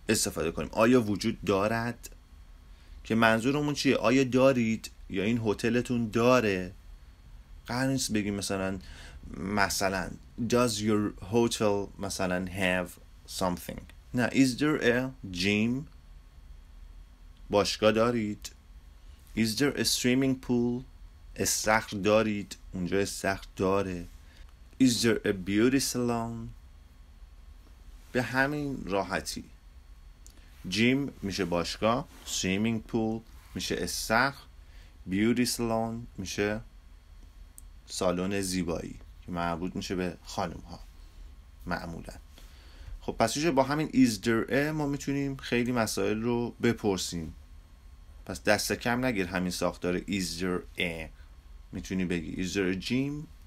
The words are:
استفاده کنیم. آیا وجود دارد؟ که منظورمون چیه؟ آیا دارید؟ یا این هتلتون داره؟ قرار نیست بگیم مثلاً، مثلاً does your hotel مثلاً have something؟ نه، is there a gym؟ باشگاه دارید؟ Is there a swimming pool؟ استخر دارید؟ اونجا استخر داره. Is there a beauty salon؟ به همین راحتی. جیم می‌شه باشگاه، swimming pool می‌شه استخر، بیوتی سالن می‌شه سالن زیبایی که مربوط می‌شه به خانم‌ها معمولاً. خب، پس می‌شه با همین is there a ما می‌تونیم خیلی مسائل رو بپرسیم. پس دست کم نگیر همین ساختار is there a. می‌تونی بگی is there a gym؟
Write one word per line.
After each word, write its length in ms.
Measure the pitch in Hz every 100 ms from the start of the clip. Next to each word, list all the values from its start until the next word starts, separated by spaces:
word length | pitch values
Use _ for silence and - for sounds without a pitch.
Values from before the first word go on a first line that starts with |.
| -
استفاده 420 | 110 104 87 80
کنیم. 180 | 82 73
آیا 300 | - 117 127
وجود 420 | 104 98 110 110
دارد؟ 640 | 90 98 104 117 117 117 - - - - - - - - - -
که 100 | -
منظورمون 600 | 113 113 113 117 147 147
چیه؟ 220 | 143 143 117
آیا 280 | 110 131
دارید؟ 640 | 131 127 135 127 113 110 - - -
یا 120 | 92
این 180 | 98 120
هتلتون 640 | 110 98 117 120 123 123 113
داره؟ 640 | 117 120 127 110 92 92 - - - - - - - - - -
قرار 200 | 120 135
نیست 260 | 135 -
بگیم 220 | 107 101
مثلاً، 440 | 101 92 98 95 95 - - - - - -
مثلاً 720 | 92 101 98 - 98 95 87 - - - 117
does 240 | 120 123
your 520 | 104 107 104 104 - 92
hotel 560 | 117 120 - 107 101 98 -
مثلاً 480 | 95 - 92 90 92
have 420 | 92 92 92 85 - - - - -
something؟ 400 | 92 87 - - - - -
نه، 160 | 127 117
is 280 | 120 135 120
there 240 | 147 151
a 280 | 120 120 131 131 98 87
gym؟ 500 | 95 104 113 127 151 - - - - - - - - - - - - - - - -
باشگاه 420 | 101 95 - 107
دارید؟ 580 | 110 117 120 104 104 - - - - - - - - - -
Is 200 | 110 110
there 200 | 143 -
a 80 |
swimming 600 | 110 - 123 127 135 131 -
pool؟ 360 | 123 120 120 131 - - - - -
استخر 600 | 95 - - 110 - 104
دارید؟ 600 | 95 107 110 101 92 - -
اونجا 260 | 92 87 95
استخر 480 | 98 - 95 95 - -
داره. 500 | 92 98 95 90 85 - - - - - - -
Is 120 | 131
there 260 | 113 117 104
a 80 | - 98 90
beauty 340 | 104 123 135 131
salon؟ 560 | 123 120 117 113 117 113 - - - - - - - - - - - - - - - -
به 100 | 123
همین 640 | 123 127 135 147 143 131 -
راحتی. 580 | 98 92 90 73 - - - - - - - - - - - - - -
جیم 440 | 92 117 135 139 -
می‌شه 220 | 101 92
باشگاه، 640 | 87 87 82 - 107 123 147 - -
swimming 680 | - 95 95 113 113 -
pool 280 | 120 110 110 - - -
می‌شه 220 | - - -
استخر، 640 | 87 - - 113 135 139 - - - - - - -
بیوتی 400 | 95 107 120 120
سالن 600 | - 117 113 113 113 120 -
می‌شه 420 | 95 - 104 107 113 - - - - - - - - - - - -
سالن 540 | - 92 90 92 101
زیبایی 580 | 98 92 85 82 - - - - -
که 60 |
مربوط 440 | 90 85 82 90 98
می‌شه 180 | 92
به 220 | 92 90 85
خانم‌ها 560 | - - 92 87 - - - - - - - - - - -
معمولاً. 460 | 87 87 82 - - - - - - - - - -
خب، 120 | -
پس 240 | - 113 143
می‌شه 140 | 160
با 120 | 135
همین 260 | 131 147 156
is 300 | - 123 107
there 260 | 117 113 -
a 40 |
ما 320 | 131 151 156 147
می‌تونیم 500 | 143 - 139 139 135
خیلی 360 | - 120 120
مسائل 480 | 123 110 - 101 107
رو 340 | 117 120 120 -
بپرسیم. 720 | 120 113 107 92 - 85 80 - - - - - - - - - -
پس 160 | 98
دست 300 | - 104 -
کم 320 | 101 120 120
نگیر 220 | 127 104 90
همین 240 | 92 90
ساختار 500 | 87 90 - 87 90
is 400 | - 101 90 82
there 400 | 92 90 - -
a. 280 | 90 82 78 - - - - - -
می‌تونی 320 | - - 95
بگی 440 | 90 85 82 85 92
is 40 |
there 240 | 98 92 95
a 120 | 92
gym؟ 380 | 123 139 147 151 -